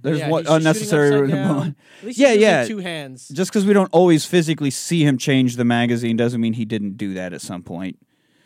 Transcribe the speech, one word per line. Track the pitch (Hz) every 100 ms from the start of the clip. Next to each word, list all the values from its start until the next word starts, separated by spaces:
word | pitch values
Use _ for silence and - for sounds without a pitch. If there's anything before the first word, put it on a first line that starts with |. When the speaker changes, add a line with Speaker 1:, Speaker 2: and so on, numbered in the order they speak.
Speaker 1:
There's | 143 160
Speaker 2:
Yeah, | 151
Speaker 1:
one | 160
Speaker 2:
he's | 160
just |
shooting | 160 156
Speaker 1:
unnecessary | 156 - 151 143 143
Speaker 2:
upside | 139
Speaker 1:
<laughs> | 143
Speaker 2:
down. | 135
Speaker 1:
amount. | 143 165 143 _ -
Speaker 2:
At | 202
least | 240
he's |
Speaker 1:
Yeah, | 277
Speaker 2:
using | 220
Speaker 1:
yeah. | 214 160 117
Speaker 2:
two | 214
hands. | 180 160 139 127 -
Speaker 1:
Just | 143 185
'cause | 220 196
we |
don't | 202 190
always | 165 180 160 -
physically | 180 160 156 143
see | 127 - 170 147
him | 131
change | - 135 127 120
the | 120
magazine | 120 120 120 120 113
doesn't | 120 123
mean | 113
he | 113 110
didn't | 110 101 98
do | 104 95
that | 92
at | 85
some | - 92
point. | 82 85 92 - _ _ _ _